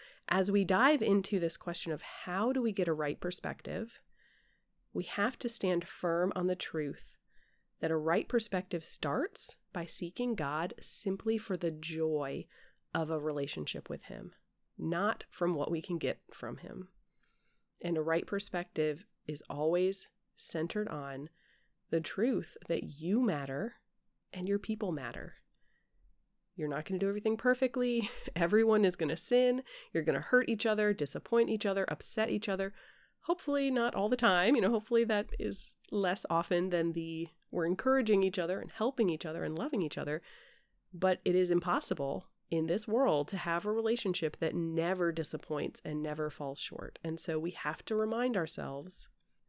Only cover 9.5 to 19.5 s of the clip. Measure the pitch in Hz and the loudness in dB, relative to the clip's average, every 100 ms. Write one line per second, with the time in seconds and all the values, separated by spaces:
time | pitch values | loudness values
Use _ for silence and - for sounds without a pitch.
9.5 | - _ 185 165 - 175 - 247 226 143 | -6 _ -8 -4 -4 -4 -4 -2 0 -2
10.5 | 151 180 - - - 202 196 220 226 - | -2 -4 -6 -10 -6 -4 -2 0 -2 -2
11.5 | 180 170 156 156 160 160 151 139 139 - | -2 -2 -4 -8 -2 0 0 -2 -6 -10
12.5 | - - _ _ 170 156 156 151 147 139 | -16 -20 _ _ -4 -2 0 -2 -2 -4
13.5 | - 147 - - 143 - 57 98 - _ | -4 -6 -6 -8 -10 -10 -14 -14 -18 _
14.5 | _ _ - 160 170 208 - - - 175 | _ _ -8 -4 -2 -2 -4 -10 -2 -2
15.5 | 165 147 165 - 175 135 - - - 113 | 0 -2 -4 -4 -4 -2 -4 -10 -12 -10
16.5 | 131 - - 185 _ _ _ _ _ _ | -10 -12 -14 -14 _ _ _ _ _ _
17.5 | _ _ - 170 165 156 165 - 196 - | _ _ -10 -4 -2 0 0 0 -2 -2
18.5 | 180 180 - 151 151 - _ - 147 - | -2 -4 -2 -2 -2 -10 _ -10 -10 -8